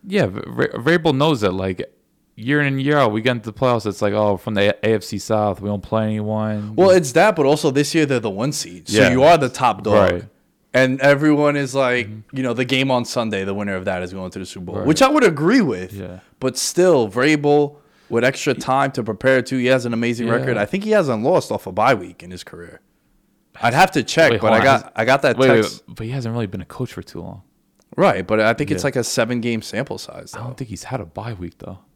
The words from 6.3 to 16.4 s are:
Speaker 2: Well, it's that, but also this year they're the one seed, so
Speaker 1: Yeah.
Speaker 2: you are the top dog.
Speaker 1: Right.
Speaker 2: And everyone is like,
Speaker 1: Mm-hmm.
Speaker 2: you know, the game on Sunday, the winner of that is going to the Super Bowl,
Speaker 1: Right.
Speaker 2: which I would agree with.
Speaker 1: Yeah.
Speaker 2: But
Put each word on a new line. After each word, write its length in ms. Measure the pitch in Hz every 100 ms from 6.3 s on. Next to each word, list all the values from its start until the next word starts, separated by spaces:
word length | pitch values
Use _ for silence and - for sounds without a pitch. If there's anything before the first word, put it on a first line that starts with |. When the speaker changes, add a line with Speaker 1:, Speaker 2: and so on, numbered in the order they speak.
| 107 107 107 104 110
Speaker 2:
Well, 140 | 190
it's 220 | 185 147
that, 240 | 123 208 175
but 100 | 135
also 240 | 151 165
this 240 | 135 143
year 120 | 165 147
they're 140 | 127
the 100 | 110
one 220 | 98 131
seed, 360 | 139 - 90 -
so 120 | 104
Speaker 1:
Yeah. 100 | 101
Speaker 2:
you 120 | 127
are 140 | 143 170
the 120 | 131
top 340 | - 127 98
dog. 280 | 107 104 92
Speaker 1:
Right. 120 | 87 - _ _ _ _
Speaker 2:
And 280 | 127 131 135
everyone 560 | 135 143 151 147 147 143
is 180 | 139 135
like, 320 | 127 123 107
Speaker 1:
Mm-hmm. 300 | 107 - 135
Speaker 2:
you 60 |
know, 100 | 131
the 100 | 117 127
game 240 | 131 135
on 120 | 123
Sunday, 400 | 117 127 113 101
the 100 | 95
winner 220 | 98 101 95
of 80 | 95
that 160 | 92
is 100 | 90
going 180 | 95 92
to 80 | 95
the 60 | 92
Super 200 | - 87
Bowl, 80 | 90
Speaker 1:
Right. 80 | 104
Speaker 2:
which 140 | 160
I 80 | 269
would 140 | 302 233
agree 340 | 147 160 262
with. 300 | 170 92 92
Speaker 1:
Yeah. 260 | 98 92 92 _
Speaker 2:
But 180 | _